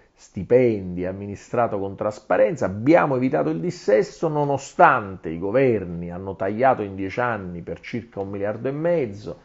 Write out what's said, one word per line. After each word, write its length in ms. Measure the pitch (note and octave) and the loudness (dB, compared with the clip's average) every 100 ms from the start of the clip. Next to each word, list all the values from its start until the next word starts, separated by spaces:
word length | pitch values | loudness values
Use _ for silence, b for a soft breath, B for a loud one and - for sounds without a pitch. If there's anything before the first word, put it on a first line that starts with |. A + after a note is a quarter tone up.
| b | b
stipendi, 920 | _ - G2+ E2+ B2 B2 G#2 F#2 F2 | _ -14 -10 2 4 6 2 -4 -6
amministrato 760 | F2+ G2 G2+ G2 - A#2+ A#2 G#2 | -6 -6 -10 -12 -4 0 0 -2
con 160 | G2 F2+ | -6 -4
trasparenza, 720 | G#2 - - F#3 G#3+ C#3+ F#2+ | -4 -4 0 4 4 2 -2
abbiamo 500 | G2+ B2+ F3 D3 B2+ | 0 4 6 6 2
evitato 340 | C3 D#3 D3+ | 2 0 0
il 100 | E3 | -2
dissesto 680 | F3 - - G#3 - - E3 | -4 -4 2 2 2 -2 -2
nonostante 1040 | D3+ C#3+ C3+ - - E3 B2+ G2+ F#2 E2 | 0 0 -2 -4 4 6 6 -2 -10 -8
i 100 | E2 | -6
governi 720 | G2 B2 C3 G#2+ F2 E2+ F2 | 0 4 4 2 -2 -8 -8
hanno 240 | F2 G2 F#2+ | -8 -10 -4
tagliato 480 | G2 G#2+ C3 B2 | -4 2 2 2
in 100 | G2+ | -2
dieci 260 | F#2+ F#2+ A#2+ | -6 -6 -2
anni 420 | B2 G#2+ F2+ F2 | -2 -4 -8 -10
per 180 | F2 E2+ | -10 -12
circa 400 | - A#2+ - G2 | -8 -10 -8 -8
un 100 | G2 | -8
miliardo 380 | G2+ G2+ G#2+ C3 | -4 -4 -4 -6
e 40 | |
mezzo, 680 | D3 E3+ E3+ A#2+ G2+ F2 - | -2 0 0 -2 -6 -12 -14